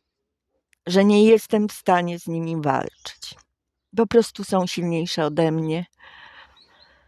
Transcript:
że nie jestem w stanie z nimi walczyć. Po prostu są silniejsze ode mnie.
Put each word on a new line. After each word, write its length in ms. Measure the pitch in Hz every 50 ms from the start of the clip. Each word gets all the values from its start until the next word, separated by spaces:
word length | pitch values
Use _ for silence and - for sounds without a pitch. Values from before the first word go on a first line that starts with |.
| _ _ _ _ _ _ _ _ _ _ _ _ _ _ _ _ _
że 180 | 170 180 196 196
nie 200 | 208 208 208 214
jestem 440 | 220 226 208 - - 226 208 208 202
w 40 |
stanie 460 | - - - - 180 175 175 175 175 170
z 80 | -
nimi 360 | 165 165 165 165 165 165 160
walczyć. 720 | 147 143 131 127 - - - _ - - - _ - - - - _ _ _ _ _ _ _ _ _ _ -
Po 100 | 214 226
prostu 380 | - - 233 214 - - - 196
są 220 | - 196 185 180
silniejsze 600 | 180 - 180 170 170 170 165 170 175 - 175 156
ode 260 | 147 151 170 165 160
mnie. 340 | 160 160 160 156 160 170 180 - _ _ - - - - - - - - - _ _ _ _ _ _ _ _ _ _ _ _